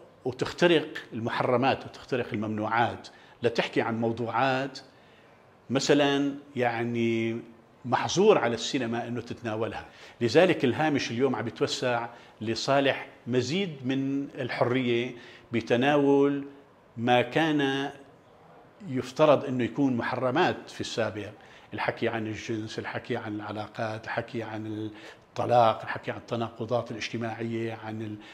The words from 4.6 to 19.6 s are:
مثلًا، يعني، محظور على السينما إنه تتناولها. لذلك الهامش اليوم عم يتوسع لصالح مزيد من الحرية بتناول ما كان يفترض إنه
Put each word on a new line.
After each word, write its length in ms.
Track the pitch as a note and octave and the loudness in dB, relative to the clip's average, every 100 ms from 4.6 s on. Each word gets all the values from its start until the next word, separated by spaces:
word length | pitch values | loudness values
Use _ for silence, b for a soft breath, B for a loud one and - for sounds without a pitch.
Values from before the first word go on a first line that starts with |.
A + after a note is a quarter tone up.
| C#3 - - B B B B B B B - | -2 -8 -18 B B B B B B B -2
مثلًا، 640 | C3 - D3 C#3+ C#3+ C#3+ C#3 - B2 | 0 4 6 6 2 0 -4 -8 -2
يعني، 840 | A#2+ A#2 A#2+ A#2 A#2 A2+ A2+ A#2 - - - - | 0 0 -2 0 0 2 0 -4 -8 -20 -20 -14
محظور 540 | B2 A#2+ C3 D#3+ G#3+ D#3+ | -2 0 0 4 6 6
على 160 | A#2+ | 4
السينما 540 | A2+ - C#3 A#2 A#2+ A#2 | 0 -2 -2 -2 -4 -4
إنه 120 | A#2+ | -8
تتناولها. 680 | - A2 A2+ A2 G#2+ - - B B - | -8 -8 -6 -4 -4 -6 -12 B B -2
لذلك 440 | A#2+ D3 F#3 D3+ | 4 6 6 6
الهامش 460 | C3 A2 D#3 C3+ - | 2 2 0 0 -2
اليوم 260 | A#2 C3+ A2+ | 0 2 2
عم 120 | A2+ | -2
يتوسع 600 | - C#3 - B2+ A#2 A#2+ B B - | -2 -4 0 0 0 -4 B B -8
لصالح 680 | A2 A2 - C#3 C3+ - - - A#2 | -4 -2 2 4 4 0 -6 -14 -2
مزيد 500 | B2+ A#2 F#3 G3 C#3 | 0 2 0 -2 -4
من 440 | B2 C3+ C3+ C#3 C#3 - | -2 -2 0 -2 -4 -6
الحرية 760 | B2 - A#2+ C3 B2 A#2+ B2+ - B B - | -6 -4 -2 -2 0 0 -2 -8 B B -6
بتناول 920 | A2+ - A#2+ C#3 D3 C#3 C#3 C#3+ C#3 C#3 - - - _ A#2 | -6 0 2 4 4 4 6 4 2 -6 -14 -20 -20 _ -4
ما 260 | A#2+ B2 | 4 4
كان 680 | A#2+ D3+ D#3+ D3+ C3+ C3+ C#3 - - - - - - - - - E3+ | 4 2 4 4 2 0 -4 -8 -20 -20 -20 -20 -20 -20 -20 -16 -6
يفترض 560 | B2+ - - D3+ C3 | -6 -4 4 6 6
إنه 200 | C#3 B2+ | 4 -2